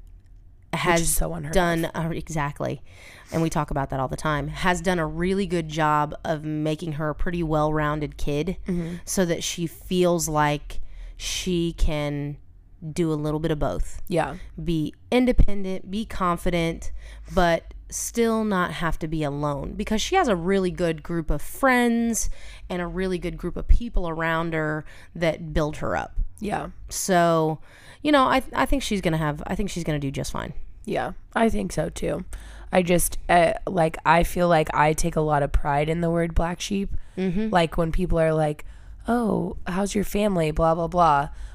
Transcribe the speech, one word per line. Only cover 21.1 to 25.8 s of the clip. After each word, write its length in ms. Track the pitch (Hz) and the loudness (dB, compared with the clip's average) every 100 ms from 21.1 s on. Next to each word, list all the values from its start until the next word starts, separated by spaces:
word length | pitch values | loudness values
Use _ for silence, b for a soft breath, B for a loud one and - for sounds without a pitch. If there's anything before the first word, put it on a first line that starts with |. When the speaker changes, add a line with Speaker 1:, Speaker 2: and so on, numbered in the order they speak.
| 170 156 | -4 0
Speaker 2:
of 100 | 196 | -2
friends 880 | - - 269 247 240 233 233 220 - B B B - | -2 2 4 4 4 2 0 0 -2 B B B -8
and 140 | 180 | -6
a 40 | 170 | -4
really 320 | 175 185 180 | -4 -2 -2
good 200 | 175 160 | -4 -6
group 180 | 180 - | -6 0
of 100 | - | 6
people 420 | - 233 202 170 | 6 6 0 0
around 440 | 160 165 165 170 | -2 0 0 0
her 320 | 160 151 151 - B B | -2 -2 -4 -8 B B
that 400 | 165 165 - 160 | -2 -2 -2 -2
build 220 | 156 151 | 0 0
her 180 | - | -2